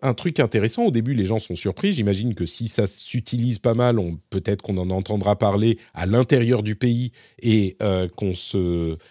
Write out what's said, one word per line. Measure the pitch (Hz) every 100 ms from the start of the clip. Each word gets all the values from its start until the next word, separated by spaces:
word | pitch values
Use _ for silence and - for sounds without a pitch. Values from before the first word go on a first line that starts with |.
un | 135
truc | 120 175 147
intéressant. | 120 110 110 - 233
Au |
début, | 117 117 127
les | 95
gens | 110
sont | - 85
surpris. | 101 - 202
J'imagine | 160 101 98 120 104
que | 117
si | - 117
ça | - 101
s'utilise | - - 117 - 123 120 107
pas | 120
mal, | 113 123 117
on, | 87 82 -
peut-être | 98 98 101
qu'on | - 95
en | 90
entendra | 95 95 107 95 101
parler | 104 98 113 110 - -
à | 90
l'intérieur | 117 123 131 117 120
du | 107 107
pays | 123 117 120 - - -
et, | 117 107 98 -
euh, | 107 92 90
qu'on | - 101 90
se, | - 101 90 87 82 80 -